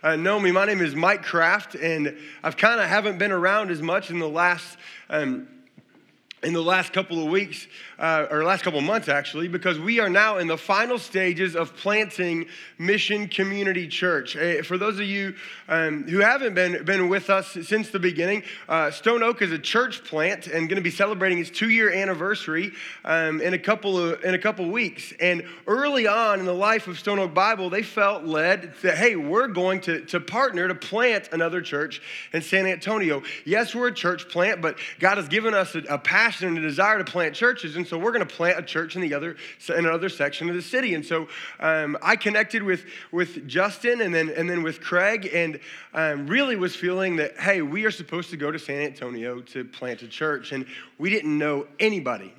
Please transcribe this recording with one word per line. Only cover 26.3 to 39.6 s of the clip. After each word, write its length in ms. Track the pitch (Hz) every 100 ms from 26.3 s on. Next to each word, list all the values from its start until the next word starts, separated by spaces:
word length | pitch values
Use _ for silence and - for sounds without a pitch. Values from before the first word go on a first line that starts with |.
| 196
in 80 | 185
the 80 |
life 320 | 180 202 220 185
of 100 | 170
Stone 220 | 208 202
Oak 160 | 185
Bible, 340 | 160 202 214 180
they 140 | 190
felt 400 | 214 220 202 202
led 500 | 160 156 165 196 175 135
that, 160 | 214 156
"Hey, 180 | 233
we're 320 | 190 143 202 262
going 320 | 180 185 190
to, 220 | 175 160
to 140 | - 175
partner 480 | - 214 262 180 185
to 60 |
plant 560 | 180 - 208 247 208 -
another 280 | 165 165 175
church 400 | - 143 151 - - - -
in 80 | 165
San 240 | 160 190
Antonio." 560 | 190 175 190 220 175 143 - -
Yes, 300 | 147 208 226
we're 140 | 233 247
a 40 |
church 340 | - 175 175 -
plant, 320 | 170 190 175
but 200 | 160 - - -
God 200 | 185 202
has 80 | 147
given 260 | 202 220
us 220 | 202 180
a, 80 | 165 147
a 120 | 143
passion 320 | - 190 226 - 180
and 100 | 165
a 40 |
desire 360 | 156 139 202 214
to 60 |
plant 320 | 170 180 160
churches, 400 | 147 240 240 160
and 100 | 156
so 120 | 170 165
we're 160 | 208
gonna 120 | 233
plant 320 | 175 - 170 165
a 40 |
church 340 | 151 160 165
in 60 | 180
the 120 | 170
other, 220 | 143 165 160 - -